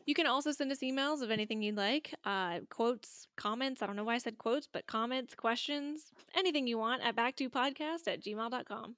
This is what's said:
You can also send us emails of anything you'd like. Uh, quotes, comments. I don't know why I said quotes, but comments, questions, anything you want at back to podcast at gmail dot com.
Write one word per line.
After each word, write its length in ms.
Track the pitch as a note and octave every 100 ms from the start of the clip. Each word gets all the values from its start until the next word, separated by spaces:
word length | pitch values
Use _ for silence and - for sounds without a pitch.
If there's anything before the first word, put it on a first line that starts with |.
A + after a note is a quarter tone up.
| -
You 80 |
can 120 | D4 D#4
also 260 | C4 D4
send 200 | C#4+ C4+
us 60 | C#4
emails 400 | C4 C4+ C#4 D4+
of 80 | A#3
anything 320 | A3 G#3+ A3
you'd 140 | G#3 G#3
like. 380 | G3+ C#4+ - -
Uh, 360 | G3 G3 F#3 F3 -
quotes, 580 | - A#3 B3 - - - -
comments. 460 | G#3+ A3+ C4+ C4
I 40 | G3+
don't 80 |
know 100 | G3+
why 100 | G#3+
I 40 | A#3+
said 200 | A#3+ A3+
quotes, 280 | A3+ C4+ -
but 200 | - -
comments, 480 | A3 A#3 C4 A#3+
questions, 760 | - A#3 A#3 - D4 C#4+ D4+ - - -
anything 320 | - F#4+ D4+ B3+
you 120 | A3+
want 240 | A3+ B3+
at 100 | A#3+
back 220 | A3+ A#3 -
to 140 | C4
podcast 580 | B3+ C4+ C4+ D4+ E4 C4
at 140 | E3
gmail 280 | G3+ G#3+ A3+
dot 160 | B3 -
com. 300 | G3 -